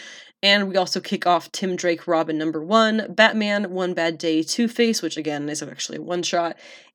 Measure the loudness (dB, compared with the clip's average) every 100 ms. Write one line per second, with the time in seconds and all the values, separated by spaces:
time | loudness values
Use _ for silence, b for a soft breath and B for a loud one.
0 | B B B _ 4 4 4 0 0 -2
1 | -4 -2 2 2 0 -6 -4 -2 0 -2
2 | 0 0 0 -2 -2 -4 2 4 4 2
3 | -2 4 4 4 0 -2 -2 -2 -2 0
4 | -2 -2 0 0 0 0 0 2 2 2
5 | -2 -4 -6 -4 -6 -6 -8 -10 -10 -10
6 | -6 -4 0 0 -2 -6 B B B